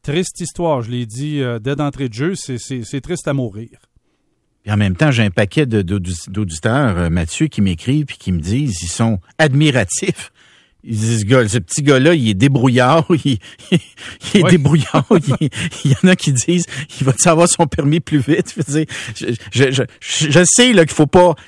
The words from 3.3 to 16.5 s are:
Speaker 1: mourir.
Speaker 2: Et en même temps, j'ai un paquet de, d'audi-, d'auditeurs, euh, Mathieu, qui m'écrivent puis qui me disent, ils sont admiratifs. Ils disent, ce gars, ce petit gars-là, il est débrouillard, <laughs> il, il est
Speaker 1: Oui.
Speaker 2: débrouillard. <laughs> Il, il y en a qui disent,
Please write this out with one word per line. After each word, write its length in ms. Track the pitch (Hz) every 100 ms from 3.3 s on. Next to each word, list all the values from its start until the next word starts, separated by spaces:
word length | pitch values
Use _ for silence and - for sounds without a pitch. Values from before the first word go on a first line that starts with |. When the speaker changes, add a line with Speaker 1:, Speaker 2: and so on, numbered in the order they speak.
Speaker 1:
mourir. 360 | 135 120 101 113 _ _ _ _ _ _ _ _ _
Speaker 2:
Et 60 | 104
en 40 | 104
même 180 | 101 90
temps, 140 | 156
j'ai 140 | 117
un 60 | 104
paquet 360 | 90 101 - 139
de, 160 | 110
d'audi-, 460 | 87 101 90 87 -
d'auditeurs, 680 | 98 101 80 110 131 131 90
euh, 140 | 85
Mathieu, 380 | 85 80 - 156
qui 120 | -
m'écrivent 460 | 98 82 - 147 143
puis 100 | -
qui 120 | -
me 80 | 180
disent, 420 | 80 120 147 87
ils 60 | 87
sont 300 | - 113 101 _ -
admiratifs. 920 | 156 135 151 135 95 - 196 - - _ _ _ _ _
Ils 120 | - 110
disent, 240 | 110 117
ce 40 |
gars, 240 | 101 131 110
ce 100 | 120
petit 240 | 85 -
gars-là, 320 | 143 131 139
il 140 | 175 110
est 60 |
débrouillard, 720 | 98 139 135 127 123 123 160 -
<laughs> 100 | 160
il, 140 | 143 120 - - -
il 60 | 185 - - - - -
est 100 | 208
Speaker 1:
Oui. 60 | 170
Speaker 2:
débrouillard. 540 | 180 139 156 - 160 -
<laughs> 300 | 185 143 -
Il, 100 | 143 - 175 -
il 60 | 143
y 40 | 131
en 40 | 185
a 60 |
qui 180 | 185 -
disent, 340 | 127 -